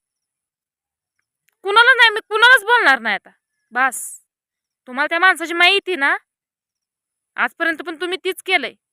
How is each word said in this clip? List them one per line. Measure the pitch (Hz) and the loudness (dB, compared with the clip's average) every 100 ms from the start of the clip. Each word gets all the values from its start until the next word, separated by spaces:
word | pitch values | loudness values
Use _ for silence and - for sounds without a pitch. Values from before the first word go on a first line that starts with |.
| _ _ _ _ _ _ _ _ _ _ _ _ _ _ _ _ | _ _ _ _ _ _ _ _ _ _ _ _ _ _ _ _
कुणाला | 381 427 480 | -2 2 2
नाही, | 480 466 | 4 2
मी | 427 | 0
कुणालाच | - 427 466 508 | -4 2 4 4
बोलणार | 403 466 349 262 | 2 2 2 0
नाही | 220 | -2
आता. | 190 196 _ _ _ _ | -6 -10 _ _ _ _
बस, | 240 262 - - - _ _ _ _ _ _ - | -4 -2 -4 -14 -18 _ _ _ _ _ _ -10
तुम्हाला | 247 302 | -6 -2
त्या | 330 | 2
माणसाची | 370 330 330 | 2 0 -4
माहिती | 339 349 392 - 320 | 0 2 2 -2 -4
ना, | 285 381 _ _ _ _ _ _ _ _ _ _ _ - | -2 -4 _ _ _ _ _ _ _ _ _ _ _ -6
आजपर्यंत | 240 - 330 320 | -6 -4 -4 -4
पण | 320 320 | -8 -10
तुम्ही | 349 370 | -8 -6
तीच | 370 - | -6 -8
केलंय. | - 359 233 - _ | -4 -4 -4 -14 _